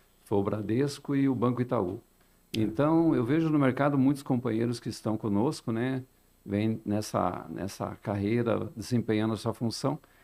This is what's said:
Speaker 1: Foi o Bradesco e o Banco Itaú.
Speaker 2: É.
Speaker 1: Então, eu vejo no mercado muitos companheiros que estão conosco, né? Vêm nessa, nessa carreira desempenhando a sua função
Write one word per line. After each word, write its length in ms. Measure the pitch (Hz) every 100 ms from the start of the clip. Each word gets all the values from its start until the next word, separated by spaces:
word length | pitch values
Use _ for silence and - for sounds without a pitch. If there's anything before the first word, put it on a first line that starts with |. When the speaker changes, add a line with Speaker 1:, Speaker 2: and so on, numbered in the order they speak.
| _ _
Speaker 1:
Foi 160 | - 101
o 40 |
Bradesco 720 | 101 104 98 117 143 143 - 139
e 140 | 135
o 60 | 127
Banco 260 | 120 127
Itaú. 400 | 123 120 90 107 - _ _ _ _ 113
Speaker 2:
É. 40 |
Speaker 1:
Então, 520 | 107 - 147 165 165
eu 100 | 131
vejo 240 | 120 156 160
no 120 | 151
mercado 360 | 135 127 143 139
muitos 280 | 131 139
companheiros 560 | - 127 123 110 120 120
que 100 | 117
estão 280 | - 110 107
conosco, 540 | 110 101 135 147 -
né? 300 | 113 127 131 127 _ _ _
Vêm 380 | - 101 110 110
nessa, 640 | - 104 104 107 92 - -
nessa 480 | - 95 - 95 95
carreira 680 | - 101 101 120 120 101 101 113
desempenhando 600 | 98 120 110 107 110 107
a 20 |
sua 160 | 113
função 460 | 107 117 - 135 151 - _